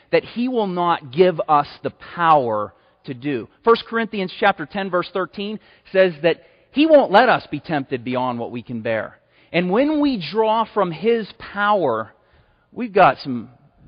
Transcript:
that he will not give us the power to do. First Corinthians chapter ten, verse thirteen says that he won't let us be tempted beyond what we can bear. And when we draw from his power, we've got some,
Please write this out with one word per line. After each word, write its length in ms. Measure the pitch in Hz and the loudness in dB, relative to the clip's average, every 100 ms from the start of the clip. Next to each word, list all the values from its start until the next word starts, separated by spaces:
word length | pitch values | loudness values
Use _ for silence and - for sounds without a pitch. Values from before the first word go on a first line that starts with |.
| - | -2
that 120 | 165 | -2
he 240 | 160 214 247 | -2 -6 -4
will 200 | 247 202 | -2 -2
not 440 | 175 175 165 143 | -2 0 -2 -4
give 300 | 131 185 160 - | 2 2 2 2
us 200 | 151 143 - | 2 2 -6
the 80 | 135 | -12
power 840 | - - - 165 151 120 107 101 _ _ _ - | -12 -16 -2 2 4 2 -4 -6 _ _ _ -16
to 80 | |
do. 360 | 123 139 127 - _ | -10 -6 -6 -8 _
First 220 | 233 226 - | 2 2 2
Corinthians 440 | 226 220 214 185 - | -6 -4 -6 -6 0
chapter 260 | 208 190 151 | 0 0 -6
ten, 240 | 208 196 | -8 -4
verse 200 | 180 170 | -2 -2
thirteen 480 | 190 175 - 202 214 _ _ _ | -4 -6 -8 -10 -10 _ _ _
says 220 | 190 190 147 | 2 2 2
that 220 | 165 - _ _ _ | -2 -2 _ _ _
he 140 | 254 320 | 0 6
won't 260 | 294 196 | 6 6
let 160 | 190 247 | 4 4
us 180 | 151 - | 2 -2
be 100 | 147 | -10
tempted 440 | - 151 135 131 | -4 -6 -4 -6
beyond 360 | 117 123 127 120 | -4 -4 -4 -4
what 120 | 107 | -8
we 100 | 120 | -10
can 200 | 120 120 | -10 -8
bear. 380 | 113 110 - - _ _ _ | -4 -4 -4 -12 _ _ _
And 180 | 165 180 | -4 0
when 300 | 202 294 302 | 0 0 0
we 240 | 285 240 147 | 0 -2 -6
draw 340 | 202 220 220 220 | -2 0 0 -2
from 180 | 214 180 | -2 -4
his 360 | 156 214 233 202 - | -2 -2 -2 -4 -14
power, 760 | - 196 208 208 147 110 107 _ _ _ _ _ _ | -14 -4 0 0 0 -2 -6 _ _ _ _ _ _
we've 220 | - 240 | -12 -2
got 240 | 196 165 127 | 4 4 4
some, 300 | 143 120 117 _ _ _ | -6 -8 -10 _ _ _